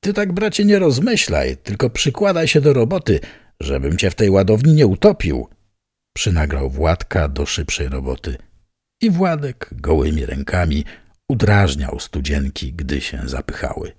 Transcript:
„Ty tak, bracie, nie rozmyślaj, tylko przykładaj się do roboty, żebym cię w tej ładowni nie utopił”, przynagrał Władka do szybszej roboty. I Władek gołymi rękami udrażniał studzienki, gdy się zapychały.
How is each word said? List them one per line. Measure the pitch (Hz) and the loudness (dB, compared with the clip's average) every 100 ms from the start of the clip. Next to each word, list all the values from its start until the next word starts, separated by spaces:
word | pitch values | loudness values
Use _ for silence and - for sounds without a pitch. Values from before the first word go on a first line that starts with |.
„Ty | 196 | -2
tak, | 202 202 | -2 -2
bracie, | 180 214 - 208 | -2 -2 2 4
nie | 202 | 6
rozmyślaj, | 175 127 214 226 - 76 65 65 | 4 2 0 0 0 0 -2 -6
tylko | - 101 127 | -8 -2 -2
przykładaj | - 151 - 202 175 160 | 0 -4 0 0 2 2
się | 156 | 4
do | 147 | 4
roboty, | 131 113 190 - 98 - - _ _ | 4 2 0 0 0 -2 -20 _ _
żebym | 71 67 69 87 | -6 -2 -2 0
cię | 95 | -2
w | - | 0
tej | 104 | 2
ładowni | 98 95 107 143 | 4 4 4 6
nie | 156 123 | 6 4
utopił”, | 95 208 - 85 65 58 - _ _ _ _ _ - | 6 4 4 -2 -4 -6 -16 _ _ _ _ _ -4
przynagrał | - 82 76 69 67 | 0 0 0 -2 -4
Władka | 67 80 85 - 98 76 | 0 0 0 -2 -2 -2
do | 69 71 | -4 -4
szybszej | - 76 - 69 | -4 -6 -6 -6
roboty. | 67 65 67 - 62 - _ _ _ _ _ | -6 -6 -8 -8 -12 -14 _ _ _ _ _
I | 226 | 0
Władek | 175 190 160 143 123 - | 2 0 0 -6 -10 -14
gołymi | - - 78 69 76 - | -8 0 2 2 -2 -4
rękami | 69 69 90 85 73 - - _ _ _ | -6 -2 0 0 0 -4 -12 _ _ _
udrażniał | 120 98 101 95 69 67 - | 0 4 4 2 0 -6 -6
studzienki, | - 71 69 73 67 - 69 | -8 -6 -2 -2 -2 -6 -10
gdy | 65 67 71 | -8 -4 -4
się | - 64 64 | -6 -8 -6
zapychały. | 65 - - - - - | -8 -8 -8 -8 -8 -12